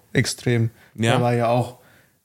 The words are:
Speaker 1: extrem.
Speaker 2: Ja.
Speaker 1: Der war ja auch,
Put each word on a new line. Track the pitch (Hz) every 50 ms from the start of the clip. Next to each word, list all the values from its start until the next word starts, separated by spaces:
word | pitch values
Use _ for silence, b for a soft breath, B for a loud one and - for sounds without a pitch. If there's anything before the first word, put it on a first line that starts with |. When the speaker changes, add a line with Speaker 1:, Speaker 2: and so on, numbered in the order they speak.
| _ _ -
Speaker 1:
extrem. | 139 123 - - - - 127 120 117 113 113 b b b b b
Speaker 2:
Ja. | - 113 117 120
Speaker 1:
Der | 127
war | 123 120 120
ja | 120 117 117
auch, | 120 127 117 - - b b b b b b b b b _